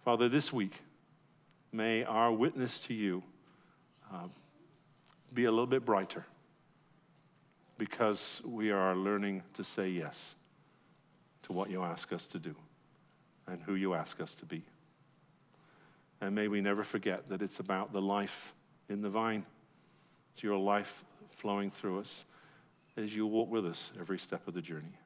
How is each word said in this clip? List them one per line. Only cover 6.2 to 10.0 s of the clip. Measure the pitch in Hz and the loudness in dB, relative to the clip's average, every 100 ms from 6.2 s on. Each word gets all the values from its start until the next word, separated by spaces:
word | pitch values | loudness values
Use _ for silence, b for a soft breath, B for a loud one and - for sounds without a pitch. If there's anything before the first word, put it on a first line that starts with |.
| - - - _ _ _ _ _ _ _ _ _ _ _ _ - | -12 -20 -20 _ _ _ _ _ _ _ _ _ _ _ _ -6
because | 107 - 113 104 - - - | -6 2 2 2 0 -2 -4
we | 113 107 | -2 2
are | 101 95 92 | 4 4 4
learning | 95 104 101 95 - | 2 2 0 -2 -6
to | - 98 | -8 -6
say | - 95 | -2 0
yes | 90 | 0